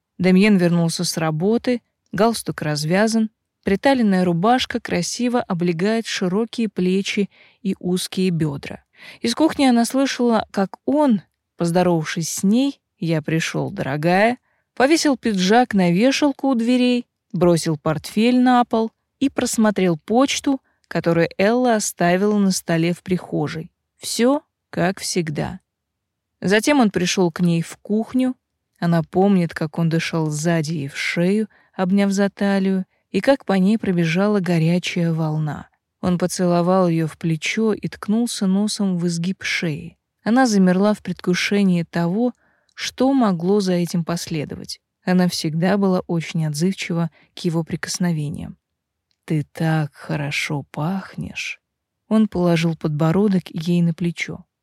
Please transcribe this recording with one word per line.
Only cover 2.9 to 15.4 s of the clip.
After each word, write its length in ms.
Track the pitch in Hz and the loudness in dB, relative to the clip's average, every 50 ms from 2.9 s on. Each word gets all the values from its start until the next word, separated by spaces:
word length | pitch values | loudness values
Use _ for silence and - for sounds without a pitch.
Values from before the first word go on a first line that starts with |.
| 180 196 220 226 220 226 220 214 - _ _ _ _ _ _ | 2 2 2 2 2 0 -2 -2 -4 _ _ _ _ _ _
приталенная 600 | 196 196 - - 277 277 254 226 202 190 185 180 | -2 -2 2 2 2 2 4 2 2 2 2 2
рубашка 560 | 180 170 165 185 226 247 262 - - - 233 | 2 2 2 2 2 2 2 0 -4 -6 -8
красиво 640 | - - 180 175 170 - - - 240 247 233 247 | -6 -4 -4 -4 -4 -4 -4 -4 -2 -2 -2 -2
облегает 640 | - - 190 160 175 175 175 160 190 214 226 226 220 | -2 -4 -4 -2 0 -2 0 0 -2 -2 -2 -2 -4
широкие 640 | - - - 196 180 180 214 233 - - - 226 208 | -6 -6 -4 -2 -2 -2 -2 -4 -4 -4 -4 -6 -4
плечи 600 | - - 185 185 185 196 196 - - 214 196 - _ _ _ _ _ _ | -4 -2 0 0 0 0 -2 -2 -2 -4 -4 -4 _ _ _ _ _ _
и 140 | - 190 - - | -6 -6 -6 -4
узкие 500 | - 180 180 180 - - - 190 185 185 | -4 -2 -2 -2 -4 -4 -4 -2 0 0
бедра. 540 | 170 156 160 151 139 - - - - - _ _ _ _ - - - - | 0 0 -2 -2 -4 -6 -10 -14 -14 -16 _ _ _ _ -20 -20 -12 -6
Из 120 | - 233 233 | -6 -4 0
кухни 320 | - 302 311 - - 277 | 0 0 0 2 2 2
она 200 | 262 240 233 233 | 4 4 4 2
слышала, 600 | - - 262 277 262 - - 240 240 226 202 - - | 2 0 0 0 0 0 0 0 2 2 0 0 -2
как 260 | - 208 196 - - - _ | -4 -4 -4 -4 -6 -6 _
он, 360 | - 262 302 302 269 220 175 - _ _ _ _ _ _ - | -2 0 2 2 2 2 0 -2 _ _ _ _ _ _ -6
поздоровавшись 720 | 170 170 165 180 180 180 175 160 151 - - 170 160 - | -4 0 2 2 2 2 2 0 -2 -4 -6 -6 -6 -6
с 140 | - - - | -4 -2 0
ней, 360 | 196 214 247 277 277 - - _ _ _ _ | 2 2 2 2 0 -2 -6 _ _ _ _
«Я 240 | 170 165 165 156 147 | -4 -2 -2 -2 -2
пришел, 480 | - 160 160 - - - 156 143 123 | -2 -2 -2 -2 -2 -4 -4 -4 -4
дорогая», 640 | - - 135 127 143 151 151 175 180 190 214 233 247 - _ _ _ _ _ _ _ | -6 -6 -6 -4 -4 -2 0 2 4 4 4 2 2 -2 _ _ _ _ _ _ _
повесил 420 | - 247 277 330 302 - 302 262 - | 0 2 4 4 2 2 2 0 0
пиджак 560 | - 233 208 185 | 0 -2 0 0